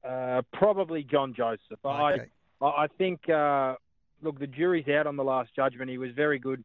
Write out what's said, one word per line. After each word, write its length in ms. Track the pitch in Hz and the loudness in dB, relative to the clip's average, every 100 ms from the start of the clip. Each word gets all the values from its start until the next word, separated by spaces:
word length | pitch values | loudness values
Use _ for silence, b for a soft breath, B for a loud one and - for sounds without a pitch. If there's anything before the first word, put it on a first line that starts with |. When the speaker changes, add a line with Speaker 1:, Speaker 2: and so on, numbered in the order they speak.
Speaker 1:
uh, 400 | 127 127 127 127 123 | -6 -4 0 -2 -2
probably 500 | - 208 196 175 165 | 2 2 4 0 -4
John 300 | 139 143 135 | 0 0 0
Joseph. 500 | 120 117 110 _ 107 | -2 -2 -2 _ -10
I, 300 | 139 147 147 | -6 0 2
Speaker 2:
Okay. 120 | 139 117 _ _ _ | 0 -4 _ _ _
Speaker 1:
I, 40 | 143 | 0
I 220 | 147 151 _ | 2 0 _
think, 300 | 190 175 - | -2 -2 0
uh, 480 | 156 147 139 135 131 _ _ _ _ | 2 4 2 0 -2 _ _ _ _
look, 180 | 156 143 | -8 -6
the 80 | 143 | -10
jury's 400 | 131 175 175 135 | -2 2 2 2
out 180 | 143 151 | 2 2
on 120 | 143 | 0
the 60 | 135 | 0
Last 280 | 131 123 | 0 -2
Judgment. 380 | - 135 123 131 | 0 -2 -2 -8
He 60 | 127 | -6
was 140 | 127 120 | -8 0
very 240 | 151 147 | 0 0
good 240 | 127 131 | -2 -6